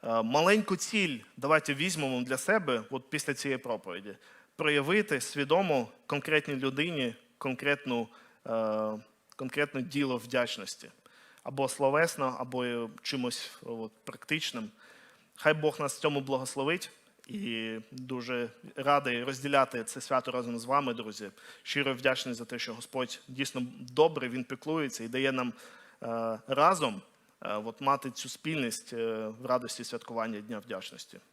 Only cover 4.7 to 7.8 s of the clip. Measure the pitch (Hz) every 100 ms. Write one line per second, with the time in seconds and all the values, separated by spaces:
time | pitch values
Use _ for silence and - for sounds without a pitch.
4.7 | 147 139 196 208 143 - 147 143 165 190
5.7 | 143 117 - _ 143 143 156 147 139 135
6.7 | 135 160 160 127 113 _ _ 135 127 143
7.7 | 143